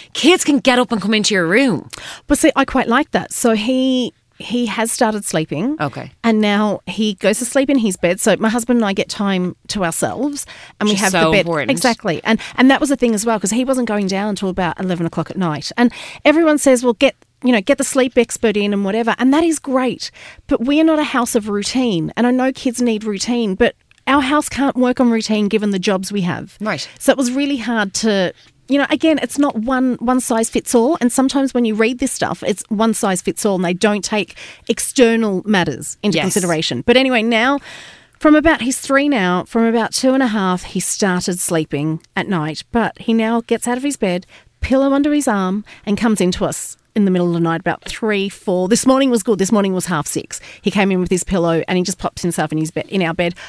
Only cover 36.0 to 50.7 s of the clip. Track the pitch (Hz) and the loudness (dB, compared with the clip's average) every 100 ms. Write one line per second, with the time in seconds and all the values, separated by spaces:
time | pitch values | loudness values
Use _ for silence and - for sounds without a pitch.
36 | 208 160 185 208 180 160 - 117 123 247 | -2 0 0 0 0 -2 -2 -2 2 4
37 | 262 247 226 226 247 285 - - - - | 4 0 0 0 0 -2 -6 -20 -20 -20
38 | _ - 311 302 330 - 233 254 - 269 | _ 0 4 6 4 2 0 -4 0 2
39 | 294 254 180 180 - 233 226 226 220 - | 2 2 2 0 -2 0 2 2 0 0
40 | 262 262 254 214 190 180 - 185 - - | 2 2 2 0 0 -2 -4 -6 -4 -2
41 | 202 180 190 175 - 165 156 143 151 160 | 0 0 -2 -2 -2 -2 -2 -2 -2 -4
42 | _ - 190 180 156 151 - 233 208 - | _ -6 -4 -2 -4 -8 -4 -2 -2 -4
43 | - 226 220 233 - 226 247 247 285 269 | -2 0 2 -2 -2 -2 -2 -2 -4 -2
44 | 226 180 - - _ - - 269 277 277 | -2 -2 -6 -20 _ -8 0 2 2 2
45 | 294 294 269 202 185 202 - - - 202 | 2 2 0 0 0 -4 -8 -10 -4 0
46 | 233 214 180 - 165 - - - _ 220 | 0 2 0 0 -2 -4 -10 -14 _ 0
47 | 196 185 175 170 165 165 175 - - - | 2 2 2 0 0 0 -4 -6 -8 -4
48 | 220 202 196 - - 180 185 233 262 262 | -2 0 -2 -6 -2 0 2 2 4 4
49 | 269 233 247 190 190 214 190 185 170 165 | 2 2 2 0 2 2 2 0 -2 -2
50 | - - - - - - 175 | -2 -6 -8 -14 -16 -6 -2